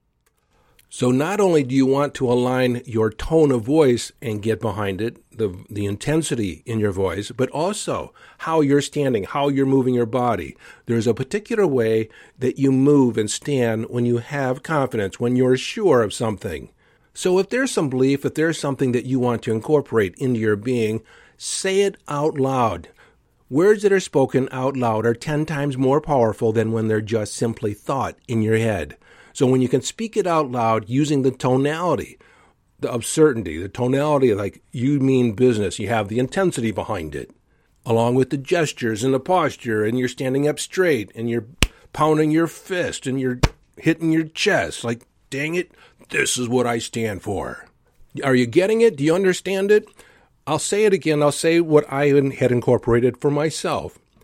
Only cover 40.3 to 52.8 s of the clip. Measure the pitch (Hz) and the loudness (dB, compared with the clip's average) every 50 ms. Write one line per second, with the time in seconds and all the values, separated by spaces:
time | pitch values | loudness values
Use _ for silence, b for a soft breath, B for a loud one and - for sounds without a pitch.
40.3 | 131 139 143 147 143 147 - - - 185 185 175 143 113 - - - 110 113 120 | 0 0 0 0 -2 -4 -8 -8 -2 0 2 2 2 0 -2 -6 -10 -8 -6 -4
41.3 | 117 117 107 117 - - - B B B B B - - 151 156 156 151 156 151 | -4 -4 -6 -6 0 0 0 B B B B B -4 0 2 2 2 2 2 2
42.3 | 156 160 165 156 - - - - 185 180 151 82 - - - 135 127 135 131 131 | 2 0 0 -2 -4 -10 -12 -8 -6 -4 -4 -6 -6 -8 -6 -4 -4 -2 -2 -2
43.3 | 123 127 - - - _ _ _ _ - - 160 165 160 165 160 160 160 160 156 | -2 0 -2 -2 -2 _ _ _ _ -4 -2 -2 -2 0 0 0 0 0 -2 -4
44.3 | - - - 208 185 143 90 76 - - - 117 120 117 - _ _ _ _ - | -6 -4 -2 0 0 0 -2 -4 -6 -6 -6 -6 -6 -6 -10 _ _ _ _ -10
45.3 | 135 135 147 156 170 180 175 - _ b b b b b - - - 143 139 131 | -8 -6 -6 -4 -4 -4 -6 -6 _ b b b b b -14 -6 -4 -2 -2 -2
46.3 | - 123 123 113 123 127 120 117 120 117 113 - - 117 113 107 101 85 - 104 | -2 -4 -4 0 0 0 0 0 -2 -4 -6 -6 -6 -4 -4 -4 -6 -6 -8 -6
47.3 | 98 85 65 62 62 - - - _ _ _ _ _ _ - _ - - 143 139 | -6 -6 -6 -8 -10 -14 -18 -20 _ _ _ _ _ _ -20 _ -12 -6 -2 0
48.3 | 131 127 123 117 113 160 185 202 220 226 233 226 175 139 139 156 165 185 196 185 | 2 2 2 2 2 2 2 2 2 4 4 2 2 2 0 2 2 2 2 0
49.3 | 180 - - 185 196 190 196 202 208 214 214 - b b b b b b b b | 0 0 -4 -4 -4 -2 2 4 4 2 2 -2 b b b b b b b b
50.3 | b b - - 151 160 - - 202 208 214 214 190 170 - 156 151 147 147 147 | b b -6 -2 -2 -2 -2 -2 0 2 2 2 2 2 0 0 2 4 2 2
51.3 | 139 - - 165 170 170 170 156 151 147 143 - 135 139 147 147 139 143 135 135 | 2 2 2 2 4 4 4 6 4 4 4 2 -2 0 2 4 4 4 4 2
52.3 | 131 - 131 120 123 120 - - 123 113 | 0 0 0 2 2 2 2 2 2 2